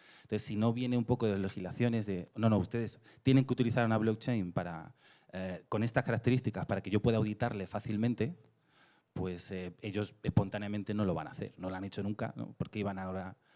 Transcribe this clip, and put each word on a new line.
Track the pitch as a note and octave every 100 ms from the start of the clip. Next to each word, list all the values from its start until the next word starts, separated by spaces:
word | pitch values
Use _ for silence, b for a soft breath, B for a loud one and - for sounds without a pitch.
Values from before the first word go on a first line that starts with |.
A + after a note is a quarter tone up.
| b b
Entonces, | - G#2+
si | - G#2+
no | A#2
viene | A#2 B2+ B2
un |
poco | A2+ B2 A2+
de | G2
legislaciones | F#2+ - F2+ - A#2+ A2+ G2+
de, | F2+ E2
"No, | - A2+
no, | G#2
ustedes | - A#2 A2+ - b b
tienen | - C3+
que | C3
utilizar | B2 A#2 B2 A#2
una | A2+
blockchain | A2 A2 - A#2 F2+
para, | F2+ F2 E2 E2+ b b b _
eh, | F#2 F#2 F2+ -
con | G#2+
estas | A#2 C3
características | A#2+ A2+ - B2 A2+ F#2+ E2+
para | F#2+
que | F#2
yo | G#2
pueda | A#2+ A2
auditarle | G#2+ G#2 A#2+ G#2+ F#2
fácilmente", | G#2 - G#2 A#2+ A2 A#2 F3 - _ b b b b _
pues, | - F#2+ F2 -
eh, | F#2 F2+ -
ellos | A2 G2 G2+ -
espontáneamente | - - G2 G#2 G2+ G#2 G2
no | G#2 G2
lo |
van | D#2+ D2+
a |
hacer, | - G2 -
no | F#2
lo | F#2
han |
hecho | G2 G#2
nunca, | G2+ G#2+ A2 -
¿no? | - -
Porque | - G#2+
iban | G2 F#2+
ahora, | F#2+ F#2+ F#2 - b